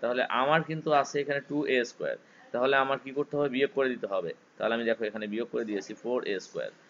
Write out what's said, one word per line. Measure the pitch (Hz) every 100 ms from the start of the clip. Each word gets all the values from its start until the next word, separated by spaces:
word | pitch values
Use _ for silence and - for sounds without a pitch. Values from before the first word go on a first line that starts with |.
তাহলে | 117 123
আমার | - 117 135 160
কিন্তু | 151 160 156
আছে | 147 135 147
এখানে | 143 143 135
টু | 147 151
এ | 127
স্কয়ার, | 120 - 73 57 - - -
তাহলে | 120 131 139
আমার | 135 135
কি | 131
করতে | 135 143 143
হবে? | 143
বিয়োগ | 127 135
করে | 135 135
দিতে | 120 107
হবে। | 98 85 - _ -
তাহলে | 107
আমি | 117
দেখো | 117 113
এখানে | 107 107 107
বিয়োগ | 107 117
করে | 117
দিয়েছি | 113 104 95
ফোর | 104 113 123 -
এ | 98
স্কয়ার। | - 82 53 -